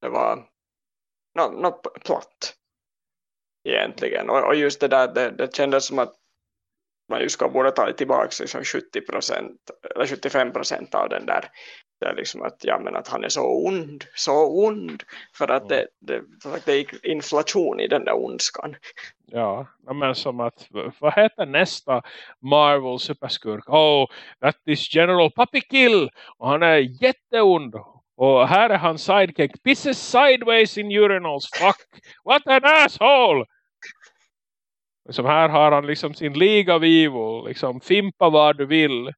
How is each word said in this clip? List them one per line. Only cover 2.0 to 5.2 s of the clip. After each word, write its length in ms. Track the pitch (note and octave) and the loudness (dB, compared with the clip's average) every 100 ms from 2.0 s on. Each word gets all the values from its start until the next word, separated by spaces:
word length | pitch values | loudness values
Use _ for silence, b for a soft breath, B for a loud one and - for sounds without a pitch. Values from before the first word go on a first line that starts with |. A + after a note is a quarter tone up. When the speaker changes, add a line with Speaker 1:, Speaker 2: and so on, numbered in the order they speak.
Speaker 1:
platt 500 | - - - _ - - _ _ _ _ _ _ _ _ _ _ - | -6 -6 -6 _ -16 -16 _ _ _ _ _ _ _ _ _ _ -6
egentligen. 600 | - G#1+ - B1+ - - | -4 -4 -6 -6 -6 -4
Och, 140 | C3+ B2+ | -2 0
och 80 | |
just 260 | D3+ C#3+ C#3+ | 0 -2 -2
det 80 | C#3 | 0
där, 260 | C3+ B2+ | 0 0
det, 160 | A2+ | -2